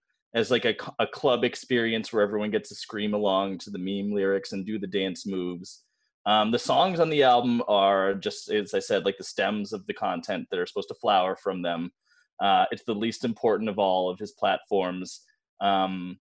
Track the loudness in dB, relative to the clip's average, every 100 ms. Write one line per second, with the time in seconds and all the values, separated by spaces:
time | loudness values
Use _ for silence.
0 | _ _ _ -2 2 2 2 -2 -8 -4
1 | -4 0 0 2 0 -4 -2 0 0 -2
2 | -2 0 2 0 -2 -2 -4 -12 -10 -6
3 | -2 0 2 2 0 -6 -10 -8 -6 -4
4 | -2 0 2 0 -2 -8 -6 -6 -4 -2
5 | -2 -4 -6 -4 -4 -6 -12 -20 _ _
6 | _ _ 2 2 2 0 2 2 2 2
7 | 2 6 6 6 4 0 2 4 6 4
8 | 2 0 -4 -8 -2 -2 0 -4 0 0
9 | 0 -4 -8 -2 -2 -2 -4 -8 -8 -6
10 | -4 -4 -4 -6 -4 -4 -4 -6 -8 -4
11 | 2 4 2 -2 -4 -2 -4 -4 -6 -10
12 | _ _ _ -2 4 4 4 -2 -4 -2
13 | -2 -2 -6 0 0 2 0 2 2 2
14 | 0 -4 -10 -2 0 0 0 0 0 -4
15 | -10 -14 _ _ _ _ 0 2 0 -4
16 | -8 -12 _